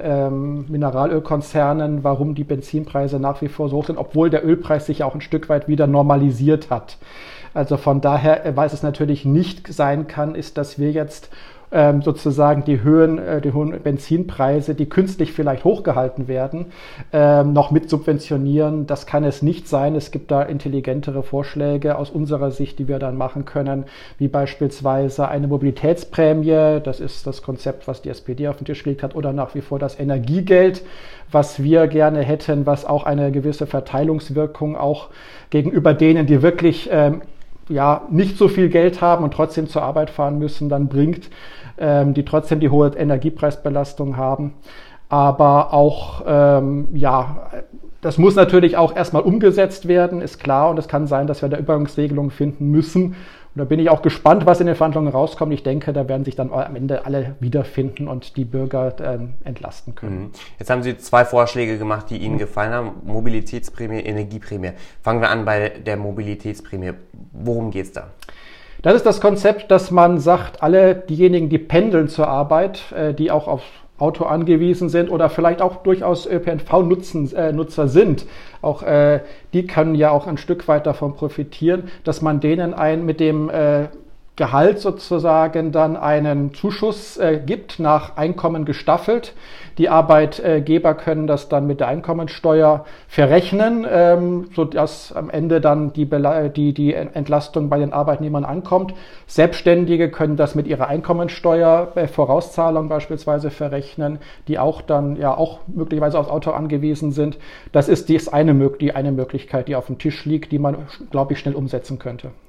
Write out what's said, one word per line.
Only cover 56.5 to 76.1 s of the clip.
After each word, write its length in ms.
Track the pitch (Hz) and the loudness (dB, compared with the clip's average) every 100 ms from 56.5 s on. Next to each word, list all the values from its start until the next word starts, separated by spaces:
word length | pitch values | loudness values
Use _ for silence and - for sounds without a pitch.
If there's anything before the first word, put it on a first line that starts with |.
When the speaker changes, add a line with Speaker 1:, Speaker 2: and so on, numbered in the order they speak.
Speaker 1:
am 240 | 131 131 135 | -4 -6 -6
Ende 300 | 135 135 - | -4 -4 -4
alle 300 | 139 127 139 | -4 -4 -6
wiederfinden 720 | 123 143 135 - 135 - 147 | -2 -2 -2 -4 -4 -6 -8
und 280 | 131 - - | -8 -10 -8
die 80 | |
Bürger, 500 | 120 131 135 135 131 - | -6 -4 -4 -2 -4 -4
ähm, 340 | 143 123 123 127 | -6 -6 -4 -6
entlasten 500 | - 120 - - - | -6 -8 -12 -12 -10
können. 240 | 110 110 95 | -10 -8 -8
Speaker 2:
Mhm. 120 | 101 - - - | -8 -14 -16 -14
Jetzt 120 | - | -2
haben 120 | 127 | -2
Sie 140 | 123 123 | 0 -6
zwei 260 | - 120 | 2 4
Vorschläge 540 | 123 123 120 123 117 110 | 4 4 2 0 -4 -4
gemacht, 280 | 107 107 104 | -4 -4 -4
die 80 | 110 | -6
Ihnen 160 | 101 | -2
Speaker 1:
Mhm. 40 | 110 | -2
Speaker 2:
gefallen 340 | 104 - 107 | -2 -4 -2
haben. 180 | 120 117 92 | -4 -6 -8
Mobilitätsprämie, 960 | 92 104 113 113 107 120 - - 117 110 | -2 2 4 4 2 -4 -6 -6 -6 -6
Energieprämie. 720 | - 104 104 110 - 104 92 90 - - | -4 -6 -6 -8 -10 -8 -8 -10 -14 -8
Fangen 180 | - 117 | -2 0
wir 100 | 113 | 2
an 140 | 113 | 0
bei 260 | 107 107 107 | 0 0 -2
der 260 | - 110 104 | -4 -6 -6
Mobilitätsprämie. 960 | 104 101 104 101 107 104 - 98 92 90 - - - | -6 -8 -8 -8 -10 -12 -12 -10 -10 -10 -16 -20 -20
Worum 380 | - 113 117 113 | -10 -4 -4 -4
geht's 220 | 98 92 | -6 -8
da? 160 | - - - - - - - - - | -10 -14 -18 -20 -20 -20 -20 -20 -4
Speaker 1:
Das 120 | 160 | 4
ist 120 | 226 226 | 4 4
das 140 | - | 4
Konzept, 500 | 208 202 202 208 - | 2 4 2 2 4
dass 220 | 190 185 | 4 4
man 260 | 180 175 175 | 6 6 6
sagt, 440 | 147 180 - - | 4 2 2 -4
alle 340 | 156 185 190 185 | 4 6 6 4
diejenigen, 520 | - 156 180 175 160 | -2 2 4 4 2
die 100 | 160 | -2
pendeln 500 | - 165 220 175 147 | 2 2 4 2 0
zur 180 | - 151 | 0 0
Arbeit, 640 | 135 147 156 190 190 - | 0 2 2 0 -4 -12
äh, 220 | - 156 | -4 -4
die 160 | 143 156 | -2 0
auch 160 | 151 - | 0 -2
auf 160 | 131 - - - - | -6 -6 -20 -20 -2
Auto 280 | 147 156 | -2 0
angewiesen 640 | 160 156 165 160 175 180 175 | -2 -2 2 2 4 0 0
sind 200 | 165 175 | 0 0
oder 220 | 170 165 | 2 0
vielleicht 320 | - 170 175 | 2 0 2
auch 140 | 185 185 | -2 0
durchaus 500 | 190 185 180 | 0 2 2